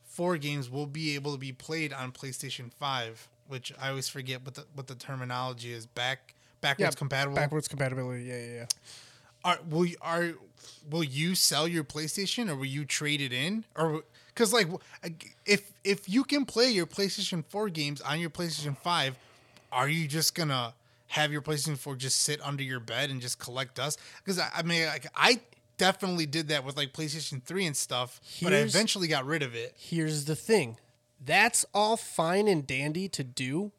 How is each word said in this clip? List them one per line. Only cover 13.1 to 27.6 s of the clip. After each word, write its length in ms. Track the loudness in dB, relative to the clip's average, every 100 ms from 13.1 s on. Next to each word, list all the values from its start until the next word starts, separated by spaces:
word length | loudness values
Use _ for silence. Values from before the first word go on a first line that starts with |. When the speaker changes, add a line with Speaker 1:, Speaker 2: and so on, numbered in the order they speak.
| 0
Speaker 1:
it 120 | 0
in? 320 | 0 0 -2 -4 0
Or, 260 | 0 0 -6 -20 -12
'cause, 180 | 2 4
like, 140 | 6 4
w-, 440 | -2 -12 -12 -12 -10 -16 -10 2
if, 240 | 2 2 -6
if 240 | 0 0 2
you 160 | 2
can 220 | 4 0 2
play 240 | 4 4
your 160 | 4 0
PlayStation 580 | 0 -2 0 -2 -2 -4
four 200 | -4 -2
games 320 | -2 -2 -2
on 180 | -2 0
your 120 | -2
PlayStation 460 | -2 -4 -2 -4 -2
five, 400 | 2 2 2 -2 -18 -20 _ -20 _
are 180 | 2 2
you 200 | 2 0
just 260 | 2 2
gonna 400 | 2 0 0 -2 -8 _ _ _
have 220 | 0 2
your 100 | 0
PlayStation 340 | -2 -2 -2 -4
four 180 | -6 -6
just 260 | 0 2
sit 180 | 2 0
under 180 | -4 -4
your 180 | -2 -4
bed 300 | -2 -2 0
and 100 | -2
just 180 | -6 -8
collect 340 | -6 -6 -6
dust? 240 | -4 -4 -4 -10 -12
'Cause 140 | -4 -2
I, 100 | -2
I 80 | -2
mean, 240 | 0 2 2
like, 200 | -2 -6
I 260 | 4 6 6 0 -20 _ 2
definitely 480 | 4 4 -2 0 0
did 220 | -2 0
that 160 | 0
with, 120 | -2 -4
like, 160 | -4
PlayStation 480 | -4 -6 -6 -6 -8
three 240 | -6 -2